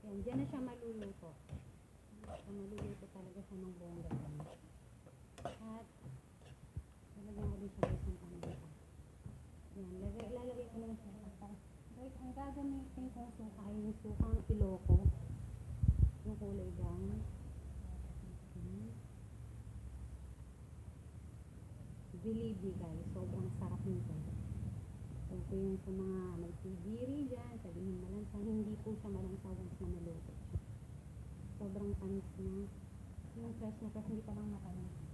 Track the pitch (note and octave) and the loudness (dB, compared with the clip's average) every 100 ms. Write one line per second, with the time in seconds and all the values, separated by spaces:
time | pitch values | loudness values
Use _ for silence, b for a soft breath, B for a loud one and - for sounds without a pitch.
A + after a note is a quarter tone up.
0 | G#3+ G3 A3+ C4 C4+ C#4+ B3+ A#3+ A#3 A3 | -6 -6 -2 0 0 -2 -4 -6 -8 -6
1 | G3+ G3 E3 D3+ - - - - - - | -8 -8 -14 -16 -12 -12 -12 -18 -20 -20
2 | - - - - G3+ G3+ G3 G#3 G3+ G3+ | -20 -18 -12 -12 -10 -10 -8 -6 -8 -8
3 | G3 F#3+ F3+ G3 G3 F#3+ F#3 F3 F3 E3+ | -12 -14 -12 -12 -10 -10 -10 -10 -10 -10
4 | E3 E3 D#3 D3+ D#3 - - - - - | -4 -4 -4 -8 -10 -12 -18 -20 -20 -20
5 | - - - - - - A3 A3+ A3+ - | -20 -20 -20 -8 -8 -8 -10 -10 -12 -16
6 | - - - - - - - - - - | -14 -14 -16 -20 -20 -18 -10 -10 -10 -18
7 | - - G3+ G#3 G#3 F#3+ G3 - - - | -18 -14 -10 -4 -2 -2 -6 0 0 2
8 | - - - F3 - - - - - - | -2 -6 -8 -10 -8 -8 -12 -16 -18 -18
9 | - - - - - - - G3 F#3 F#3 | -18 -16 -14 -14 -16 -18 -14 -12 -10 -6
10 | G3 G#3+ A3+ A#3+ B3 A#3+ A#3 A3+ A3+ A3 | -6 -6 -6 -6 -6 -6 -8 -8 -8 -8
11 | G3+ G3 G3+ - G3+ G#3 - - - A#3+ | -10 -12 -12 -12 -12 -12 -14 -18 -16 -12
12 | C4 - B3+ B3+ C#4 C#4 C#4 C4+ C4 C4 | -12 -10 -8 -6 -6 -4 -4 -4 -6 -6
13 | B3+ A#3+ A#3+ - A3 F#3+ G3 G#3 G#3+ G#3+ | -6 -6 -10 -8 -10 -8 -6 -4 -2 -4
14 | G#3+ G#3 A3 A3 - G#3 G3+ F#3 - - | -4 4 6 6 12 12 12 10 12 12
15 | - - - - - - - - - - | 12 6 0 -6 -6 -8 -6 8 10 12
16 | - - - G#3 G3+ G3 F#3 F#3 - F#3 | 10 8 -4 -2 -2 -2 -2 -2 -2 -2
17 | G3 G#3 - - - - - - - - | -2 -2 -4 -6 -8 -8 -8 -8 -8 -6
18 | - - - - - - - G2 A2 - | -6 -8 -10 -12 -12 -8 -6 -6 -6 -8
19 | - - - - - - - - - - | -12 -12 -12 -12 -10 -10 -10 -8 -8 -8
20 | - - - - - - - - - - | -8 -8 -10 -12 -12 -12 -12 -12 -12 -12
21 | - - - - - - - - - - | -12 -12 -12 -12 -12 -12 -12 -12 -10 -10
22 | - F3 A3 A3 A3+ G3 F#3+ F3+ E3 D#3+ | -10 -6 -2 0 0 -2 -4 -4 -4 -4
23 | - - - - - - F#3+ - G3 F3+ | -4 -4 -2 -2 -2 -2 -2 -2 0 0
24 | - D#3 D3 - - - - - - - | -2 -4 -4 -4 -4 -2 -2 -4 -8 -10
25 | - - - F#3 - F#3+ F#3+ F#3+ - F#3+ | -8 -6 -6 -4 -2 0 0 -2 -2 -2
26 | F#3+ F#3 F3+ E3+ E3+ F3 F#3 F#3+ F3+ A3+ | -2 -2 -2 -4 -6 -6 -6 -6 -6 -4
27 | B3+ C#4+ C4+ B3 - A3+ F#3+ E3+ F#3+ F3+ | -2 -2 -2 -4 -6 -8 -8 -6 -4 -4
28 | F3+ G3+ G#3 G#3 G#3+ G#3+ G#3 G#3 A3 G#3+ | -4 -6 -6 -4 0 0 0 -2 -4 -6
29 | G#3+ F#3+ F#3+ F#3+ G3 F#3 F#3 - F3+ F3 | -4 -4 -4 -4 -6 -6 -6 -6 -4 -4
30 | E3+ D#3+ - - - - - - - - | -4 -6 -8 -8 -4 -4 -4 -10 -10 -12
31 | - - - - - - G3+ G3 G3+ G3+ | -12 -10 -10 -10 -10 -6 -4 -2 -2 -2
32 | F#3+ G3 F#3+ - F#3+ F#3+ G3+ - - - | 0 -2 -4 -4 -4 -2 -4 -8 -12 -12
33 | - - - A3+ A#3 A3+ A3 G#3+ G#3+ G#3+ | -10 -10 -10 -8 -6 -4 -6 -4 -6 -4
34 | G#3+ A3 G#3 G#3 G#3 G3+ F#3+ F#3 - - | -4 -4 -4 -4 -4 -6 -6 -6 -6 -8
35 | - | -10